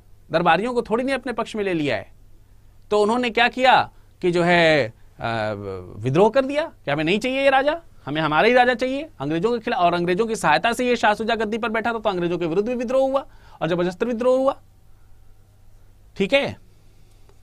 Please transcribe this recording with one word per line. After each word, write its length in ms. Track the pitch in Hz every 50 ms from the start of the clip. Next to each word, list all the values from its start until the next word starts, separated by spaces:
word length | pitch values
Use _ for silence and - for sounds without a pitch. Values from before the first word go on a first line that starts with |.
| - - - - - -
दरबारियों 440 | 156 165 175 175 165 170 208 247 247
को 80 | 240 214
थोड़ी 220 | - 214 233 262
नहीं 100 | 269 269
अपने 180 | 254 - 254 233
पक्ष 240 | 240 220 - -
में 80 | 220 202
ले 100 | 196 180
लिया 220 | 160 147 139 117
है। 240 | 98 - - - - - - - - - _ - - - - - - - -
तो 120 | 208 208 208
उन्होंने 280 | 208 233 247 247 240
क्या 180 | 214 233 233 240
किया 420 | 233 254 254 254 226 156 107 - - - - - - -
कि 100 | - 180
जो 120 | 170 175 170
है, 460 | 175 175 170 165 160 156 147 120 110
अ, 40 | - - - - - - - 117 113 113 107 107 107 101 101 98 95 92 92 - 98
विद्रोह 340 | 98 104 127 135 165 202 220
कर 140 | 220 269 262
दिया 280 | 262 285 294 320 302 - - -
कि 60 | 143
हमें 140 | 143 151 156
नहीं 140 | 160 196 214
चाहिए 240 | 220 254 262 269 277
ये 80 | 277
राजा, 320 | 269 262 269 294 311 339 - - - - -
हमें 140 | 269 294 311
हमारा 280 | 320 147 151 156 185 233
ही 60 | 247
राजा 200 | 254 247 247 254
चाहिए 340 | 247 254 262 262 277 320 302 - -
अंग्रेजों 320 | 135 143 156 170 175 226 240
के 60 | 233
खिलाफ। 220 | 226 240 233 196
और 140 | 180 175 175
अंग्रेजों 320 | 175 175 175 185 185 233
की 100 | 220 226
सहायता 360 | 180 - 165 147 160 175 233 233
से 160 | - 254 247
ये 80 | 240
शाह 180 | 233 - 220 214
शुजा 200 | 196 226 214 233
गद्दी 240 | 214 226 208 220 226
पर 100 | 220 226
बैठा 240 | 220 226 214 240 233
था, 60 | 226
तो 120 | 220 214
अंग्रेजों 280 | 190 180 175 170 175 165
के 80 | 175
विरुद्ध 220 | 160 160 190 208 233
भी 60 | 254
विद्रोह 360 | 233 254 226 269 269 269 269
हुआ 160 | 269 269 285 - - - - - - - -
और 60 | 160
जबरदस्त 340 | 180 175 180 180 180 - 240
विद्रोह 360 | 240 247 220 247 254 254 262
हुआ। 220 | 262 269 269 - - - - - - - - - - - - - - - - - - _ _ _ - - - - - - - - - - -
ठीक 160 | - 196 190 277
है, 240 | 277 269 156 95 - - - - - - - - - - - - - - - - -